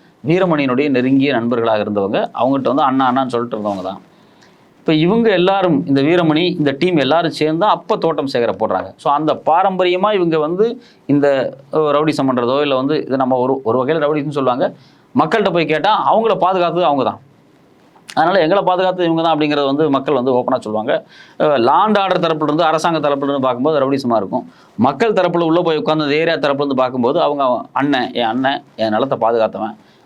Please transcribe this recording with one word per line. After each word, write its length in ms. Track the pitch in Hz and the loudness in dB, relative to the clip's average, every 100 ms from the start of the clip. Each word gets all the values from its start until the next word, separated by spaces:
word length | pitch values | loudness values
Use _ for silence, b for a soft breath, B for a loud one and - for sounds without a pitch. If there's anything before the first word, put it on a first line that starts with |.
| B B 131 | B B -2
வீரமணியினுடைய 600 | 175 185 151 139 127 147 | 0 2 0 0 0 0
நெருங்கிய 420 | 127 127 135 139 | 0 2 2 2
நண்பர்களாக 520 | 123 117 123 113 107 | 0 -2 0 0 0
இருந்தவங்க. 460 | 104 101 98 147 - - | 0 -2 -2 -2 -4 -2
அவங்ககிட்ட 280 | 123 139 120 | 0 0 0
வந்து 160 | 139 | 0
அண்ணா 280 | 135 135 131 | 0 2 0
அண்ணான்னு 160 | 127 127 | 0 -2
சொல்லிட்டு 300 | 120 120 110 | -4 -4 -6
இருந்தவங்க 240 | 104 98 | -4 -6
தான். 200 | 92 95 - b b b b b b _ | -8 -12 -18 b b b b b b _
இப்ப 180 | - 156 | 0 2
இவங்க 320 | 170 233 226 | 4 4 2
எல்லாரும், 580 | 185 180 196 185 139 175 | 4 2 2 2 0 2
இந்த 140 | 135 | 0
வீரமணி, 560 | 143 180 165 151 175 175 | 2 2 2 2 0 0
இந்த 180 | 147 139 | -2 0
டீம் 180 | 180 165 | 0 2
எல்லாரும் 340 | 127 160 165 | 2 2 0
சேர்ந்து 340 | 135 156 160 208 | -2 -2 0 0
அப்ப 320 | 165 - 202 | 0 -2 -2
தோட்டம் 300 | 165 156 139 | 0 -2 -2
சேகர 160 | 127 113 | -2 -2
போடுறாங்க. 420 | 90 104 95 95 - | -2 -2 -2 -4 -6
So 160 | 151 | -2
அந்த 300 | 143 156 131 151 | 0 0 -2 0
பாரம்பரியமா 680 | 165 196 185 180 180 208 | 2 2 0 0 0 0
இவங்க 260 | 208 170 160 | 0 0 0
வந்து 420 | 151 180 226 240 B B - | -2 0 -2 -2 B B -2
இந்த, 500 | 143 143 135 - - - | 2 2 0 -2 -8 -6
அஹ், 200 | 156 151 143 | -2 0 2
ரவுடிசம் 320 | 156 147 135 | 0 0 0
பண்றதோ, 340 | 127 120 135 | 0 0 0
இல்ல 140 | 147 131 | 0 0
வந்து 300 | 139 156 - | 0 -2 -2
இது 120 | 135 | -2
நம்ம 200 | 127 127 | 0 0
ஒரு, 240 | 127 135 | 0 -2
ஒரு 220 | 113 123 127 | 0 0 0
வகையில 140 | 160 | 0
ரவுடிசம்னு 300 | 147 151 147 | 0 -2 -4
சொல்லுவாங்க. 440 | 143 131 123 180 B B B B 123 | -2 -2 -2 -4 B B B B -2
மக்கள்கிட்ட 340 | 160 220 196 | 2 2 2
போய் 120 | 170 151 | 0 0
கேட்டா 480 | 156 147 160 135 | 0 0 0 2
அவங்கள 240 | 190 226 185 | 2 2 0
பாதுகாத்தது 480 | 175 190 170 170 170 | 0 0 0 0 0
அவங்க 180 | 139 | 0
தான். 160 | 110 - - _ _ _ _ _ _ _ - | -2 -4 -18 _ _ _ _ _ _ _ -8
அதனால 260 | - 165 196 | 0 2 2
எங்களை 240 | 156 196 | 2 2
பாதுகாத்தது 420 | 180 180 185 180 170 | 2 0 0 0 0
இவங்க 160 | 165 | 0
தான் 180 | 165 151 | 0 0
அப்படிங்கிறத 260 | 151 147 139 | 0 0 0
வந்து 240 | 139 156 | 0 0
மக்கள் 240 | 135 135 | 0 0
வந்து 200 | 135 127 | 0 0
ஓப்பனா 260 | 127 123 127 | 0 0 -4
சொல்லுவாங்க. 460 | 107 107 113 160 - B B B | -4 -4 -2 -4 -6 B B B
அஹ், 180 | 160 135 | 0 2
law 280 | 117 160 214 | 2 4 2
and 120 | 208 | 2
order 200 | 190 185 | 0 0
தரப்புல 220 | 170 156 | 0 0
இருந்து, 200 | 151 151 | 0 0
அரசாங்க 360 | 165 160 175 160 | 0 0 0 0
தரப்புல 240 | 147 139 | 0 0
இருந்து 160 | 139 143 | -2 0
பார்க்கும்போது 400 | 127 120 143 151 | -2 0 0 0
ரவுடிசமா 360 | 131 139 123 113 | 0 -2 0 -2
இருக்கும். 360 | 95 120 - B B - | -2 -6 -8 B B -2
மக்கள் 380 | 131 139 233 | 0 2 0
தரப்புல 280 | 202 175 170 | 2 0 0
உள்ள 200 | 165 165 | 0 2
போய் 160 | 175 151 | 0 0
உட்கார்ந்து 260 | 143 156 | 0 -2
அந்த 120 | 147 151 | 0 0
ஏரியா 200 | 165 160 | 0 0
தரப்புல 300 | 147 139 143 | -2 0 -2
இருந்து 100 | 131 | 0
பார்க்கும்போது 460 | 127 127 120 160 | -2 0 0 2
அவங்க, 220 | 147 147 | 0 0
"அவன் 220 | 131 117 - | 0 -2 -4
அண்ணன், 420 | 127 143 135 113 | -2 0 0 -2
என் 120 | 120 113 | -4 -2
அண்ணன், 360 | 120 131 151 - - | -2 -2 -4 -10 -6
என் 140 | 110 | -2
நிலத்தை 280 | 107 135 123 | -2 -2 0
பாதுகாத்தவன், 600 | 110 117 110 104 110 107 b b | 0 2 0 -2 -10 -12 b b